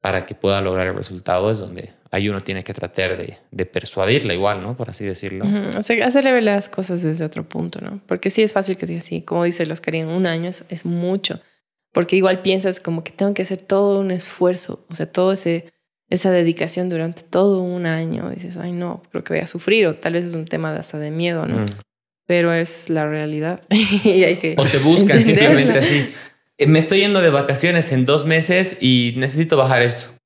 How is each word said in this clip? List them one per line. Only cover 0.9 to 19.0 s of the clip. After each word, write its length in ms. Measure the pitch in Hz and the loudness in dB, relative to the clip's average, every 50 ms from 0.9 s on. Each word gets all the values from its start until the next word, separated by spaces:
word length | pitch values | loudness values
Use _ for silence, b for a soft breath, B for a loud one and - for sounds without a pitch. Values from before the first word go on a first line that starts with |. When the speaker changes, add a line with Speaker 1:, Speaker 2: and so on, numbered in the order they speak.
| 92 | -4
Speaker 1:
resultado 560 | 98 98 - 95 90 95 - 87 90 95 107 | -6 -10 -10 -12 -12 -4 -2 0 0 2 0
es 80 | 113 107 | -2 -2
donde 340 | 95 90 90 87 - - _ _ _ _ | -6 -12 -12 -14 -16 -18 _ _ _ _
ahí 180 | - 95 101 104 | -4 -2 -2 -2
uno 100 | 101 98 | -4 -4
tiene 220 | 95 - 98 95 92 | -6 -6 -8 -8 -8
que 100 | - 98 | -10 -10
tratar 440 | - - 87 - - 95 92 92 90 | -10 -10 -8 -4 -4 -2 -2 -2 -6
de, 200 | 87 - - - _ _ | -8 -12 -14 -18 _ _
de 160 | - 92 92 | -8 -8 -8
persuadirla 680 | - _ - - - - 98 95 98 120 147 - 107 87 | -4 _ -8 -8 -6 -4 -2 0 2 2 0 0 -2 -4
igual, 300 | 87 98 104 104 95 92 | -2 0 -2 -2 -2 -6
¿no? 120 | 104 123 | -8 -8
Por 120 | 127 120 - | -8 -10 -10
así 140 | - - 104 | -10 -10 -8
decirlo. 400 | 98 92 - - 98 95 95 101 | -8 -8 -8 -10 -10 -8 -4 -2
Speaker 2:
Ujú. 320 | 202 202 208 196 - - - | -2 -2 -2 -2 -4 -6 -6
O 40 | 214 | -2
sea, 240 | - 233 226 233 | -2 0 0 0
hacerle 260 | 254 247 277 262 269 254 | 2 2 2 4 4 2
ver 120 | 247 226 | 4 2
las 240 | 214 202 202 202 - | 2 0 0 -2 -4
cosas 320 | - - 190 180 180 170 175 | -6 -6 -6 -4 -4 -2 -2
desde 220 | 156 156 165 160 | -2 -2 -2 -6
otro 200 | 156 - - 165 | -6 -8 -10 -12
punto, 340 | - - - 170 170 165 - - | -8 -8 -6 -6 -6 -8 -10 -12
¿no? 180 | - - 202 _ | -12 -12 -14 _
Porque 240 | _ 185 180 - 202 | _ -6 -2 -2 -2
sí 120 | 196 - 220 | 2 2 2
es 100 | 208 214 | 2 2
fácil 220 | 202 196 190 190 185 | -2 -2 -2 -4 -6
que 80 | - | -6
diga, 140 | 175 170 170 165 | -8 -8 -8 -8
sí, 180 | - 170 165 165 | -8 -10 -10 -8
como 220 | - - 175 175 | -4 -2 0 0
dice 200 | 175 170 175 170 | 0 0 -2 -4
el 80 | 156 160 | -4 -4
Oscarín, 340 | 165 - - 160 165 160 | -6 -6 -6 -4 -4 -4
un 200 | 156 165 180 185 | -4 -2 0 0
año 220 | 175 165 165 170 175 | 0 0 -2 -4 -6
es, 160 | 180 - - _ | -8 -10 -10 _
es 140 | 180 160 - | -12 -8 -6
mucho. 540 | 170 170 170 175 180 185 196 196 - - 170 b b b b b _ _ _ _ _ _ | -4 -4 -2 -2 -2 -2 -2 -4 -6 -8 -8 b b b b b _ _ _ _ _ _
Porque 240 | - 175 175 - | -2 0 2 2
igual 240 | 190 185 190 185 185 185 | 4 4 4 2 2 0
piensas 380 | 190 185 190 190 190 180 185 | 0 0 0 0 -2 -4 -2
como 240 | _ - 165 165 160 | _ -4 -6 -6 -6
que 80 | - - | -10 -6
tengo 220 | - 196 202 202 | -2 -2 -2 0
que 80 | 196 185 | -2 -4
hacer 180 | - 196 185 | -4 -6 -10
todo 400 | - _ 196 196 202 202 196 196 | -4 _ 2 2 4 4 2 2
un 100 | 196 190 | 0 -2
esfuerzo, 760 | 180 180 170 - - - 175 180 180 180 - - - - _ _ | -2 -2 -4 -6 -2 0 2 2 2 0 -6 -10 -10 -14 _ _
o 40 | 165 | -8
sea, 120 | - 160 160 _ | -8 -8 -4 _
todo 200 | - 180 185 196 | 0 2 2 2
ese, 400 | 190 - 175 170 165 165 170 _ _ _ _ _ _ _ _ | 0 -2 -2 -2 -4 -4 -10 _ _ _ _ _ _ _ _
esa 200 | - 185 - 190 | -4 0 2 2
dedicación 580 | 185 180 170 165 165 165 151 165 - - 180 185 | 4 4 4 2 2 0 -2 -4 -2 -4 -4 -4
durante 340 | 175 165 160 165 175 - - | -2 -4 -4 -6 -6 -10 -16
todo 400 | _ - 180 190 202 196 185 185 | _ 0 2 4 4 2 2 -2
un 240 | 180 180 180 175 | -4 -4 -4 -2
año. 440 | 165 160 160 165 165 160 - - - | -2 -2 -2 -4 -4 -6 -6 -6 -8
Dices, 260 | - - 175 175 175 | -10 -10 -12 -12 -12
"Ay, 160 | 170 175 175 175 | -10 -8 -8 -6
no, 300 | 175 175 175 - - | -6 -6 -8 -8 -10